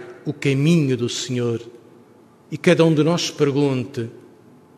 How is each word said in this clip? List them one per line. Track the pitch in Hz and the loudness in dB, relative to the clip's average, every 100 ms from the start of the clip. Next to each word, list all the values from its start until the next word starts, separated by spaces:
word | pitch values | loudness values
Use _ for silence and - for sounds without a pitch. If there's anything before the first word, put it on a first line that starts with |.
| - - - | -16 -12 -10
o | |
caminho | - 143 135 147 170 139 123 | -4 -2 0 2 2 2 -2
do | 117 | -4
Senhor." | - - 123 120 113 - - - - - _ _ _ _ | -6 -6 -4 -2 -4 -8 -20 -20 -20 -20 _ _ _ _
E | 156 | 0
cada | 185 156 165 | 2 4 4
um | |
de | 156 | 4
nós | 151 170 - | 2 0 -4
pergunte: | - 147 139 143 131 123 - 117 - - - - - _ | 0 0 2 0 0 -4 -8 -10 -12 -20 -20 -20 -20 _